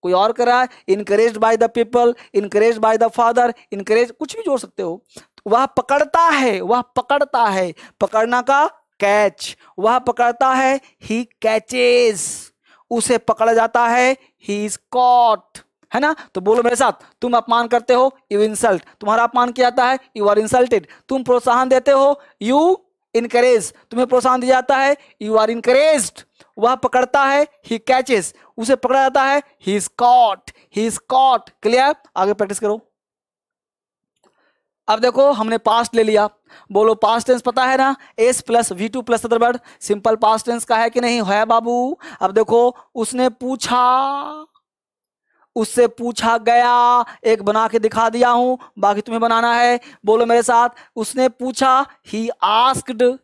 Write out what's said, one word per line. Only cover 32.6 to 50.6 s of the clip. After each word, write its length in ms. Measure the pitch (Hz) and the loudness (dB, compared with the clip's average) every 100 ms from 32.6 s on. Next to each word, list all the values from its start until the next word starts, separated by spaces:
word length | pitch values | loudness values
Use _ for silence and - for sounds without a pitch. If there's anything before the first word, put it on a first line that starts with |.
| 208 214 _ _ _ _ _ _ _ _ _ _ _ _ _ _ _ _ _ _ _ _ - | -4 -6 _ _ _ _ _ _ _ _ _ _ _ _ _ _ _ _ _ _ _ _ -4
अब 120 | 220 | 0
देखो 300 | 247 247 277 | 0 2 2
हमने 260 | 247 220 226 | 2 -2 -2
पास्ट 380 | 220 226 233 233 | 0 0 0 0
ले 80 | |
लिया, 260 | 220 214 208 _ _ - _ | 2 2 0 _ _ -20 _
बोलो 240 | 196 220 220 | 0 0 2
पास्ट 320 | 208 233 233 | 0 0 0
टेंस 140 | 247 | -2
पता 240 | 247 240 254 | 0 -2 0
है 120 | 262 | 2
ना, 180 | 269 269 - - | 0 -2 -10 -2
S 220 | 226 254 - | 0 0 -2
plus 220 | 233 226 | -2 -2
वी 180 | 180 220 | -4 -6
टू 120 | 240 | -8
plus 240 | 226 233 233 | -4 -4 -2
other 140 | 226 | 0
verb, 200 | 240 240 - - | 0 -2 -10 -18
सिंपल 360 | - 208 214 220 | -6 -2 -2 0
पास्ट 300 | 214 220 240 | 2 0 -2
टेंस 200 | 233 - | -8 -2
का 120 | 226 | 0
है 120 | 233 | 0
कि 120 | 240 | -2
नहीं? 200 | 240 240 | -2 -2
है 220 | 196 202 220 | -2 -2 0
बाबू। 520 | 233 233 240 254 320 - - | 0 0 -4 -4 -8 -14 -6
अब 100 | 185 | -2
देखो 440 | 196 220 233 240 240 _ - | 0 2 2 0 -2 _ -8
उसने 340 | 269 247 254 | -6 -2 -4
पूछा, 560 | - 254 262 - 247 247 254 277 277 294 302 311 _ _ _ _ _ _ _ _ _ _ - | -4 -10 -8 -4 0 2 0 -2 -6 -10 -14 -20 _ _ _ _ _ _ _ _ _ _ -6
उससे 320 | 220 - 233 | -4 2 0
पूछा 500 | - 233 233 226 233 | 0 -8 -4 -2 0
गया, 680 | 220 240 240 240 240 247 233 - | 2 2 4 4 4 2 0 -4
एक 200 | 240 220 | -2 0
बना 240 | 202 208 220 | 0 0 0
के 120 | 220 | 0
दिखा 300 | 214 220 226 | -2 0 -2
दिया 200 | 233 247 | 0 2
हूं, 280 | 240 247 254 - - | 2 0 -4 -8 -2
बाकी 220 | 196 208 | -2 -2
तुम्हें 200 | 214 226 | -4 -4
बनाना 320 | 233 226 233 | 0 0 0
है। 260 | 233 240 240 - - 202 | 2 2 0 -4 -10 0
बोलो 200 | 226 233 | 0 2
मेरे 180 | 233 | 2
साथ, 260 | 233 233 | 2 2